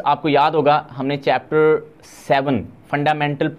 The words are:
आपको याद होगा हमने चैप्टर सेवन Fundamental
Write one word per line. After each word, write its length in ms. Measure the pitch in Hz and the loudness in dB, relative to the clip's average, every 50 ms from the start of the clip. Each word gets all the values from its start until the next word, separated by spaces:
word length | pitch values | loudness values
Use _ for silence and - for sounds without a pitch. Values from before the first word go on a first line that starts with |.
| - | -2
आपको 240 | 139 147 139 - 160 | -2 -2 0 0 0
याद 260 | 139 139 143 151 160 | 2 2 2 2 2
होगा 320 | 156 135 143 147 151 - - | 2 2 2 2 2 0 -6
हमने 260 | 123 139 131 135 143 139 | -10 -8 -6 -4 -4 -2
चैप्टर 720 | 143 151 139 127 - - 151 156 156 156 156 151 - - - - - | -2 -2 -2 -2 -2 -2 0 2 4 4 4 2 -2 -8 -18 -20 -20
सेवन 640 | - - - - - 147 139 135 143 135 107 85 - - - - - - | -20 -20 -20 -4 -2 0 0 0 0 -2 -2 -4 -8 -14 -20 -12 -8 -6
Fundamental 560 | 143 143 151 151 151 147 143 143 143 160 151 156 | -2 -2 -2 0 0 -2 -4 -2 -2 -4 -4 -2